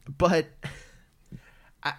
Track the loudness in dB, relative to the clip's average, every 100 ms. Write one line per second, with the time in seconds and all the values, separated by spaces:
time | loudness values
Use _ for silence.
0 | -12 2 4 4 0 -8 -14 -14 -20 -20
1 | -20 _ -20 -20 -20 -20 -20 -8 -8